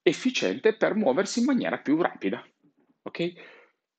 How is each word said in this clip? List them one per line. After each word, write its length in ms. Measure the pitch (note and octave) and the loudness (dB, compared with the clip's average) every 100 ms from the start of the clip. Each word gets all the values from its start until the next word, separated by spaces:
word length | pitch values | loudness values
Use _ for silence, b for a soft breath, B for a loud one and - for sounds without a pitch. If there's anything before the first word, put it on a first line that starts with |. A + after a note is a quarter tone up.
efficiente 760 | F3+ - B3+ - F#2 G#2 A3 G#3+ | 0 0 0 0 -2 0 0 2
per 180 | D3+ | 0
muoversi 460 | G3 F#3 C#3 G3+ - | 2 2 2 0 0
in 40 | |
maniera 340 | B3 B3 E2+ B2 | 0 2 0 -2
più 220 | - D#3 | 0 2
rapida. 440 | F3 - F#2+ B2 - _ _ _ _ _ | 0 -2 -4 -4 -8 _ _ _ _ _
Ok? 300 | - - F3+ F3 B B B B _ | -12 -6 -6 -8 B B B B _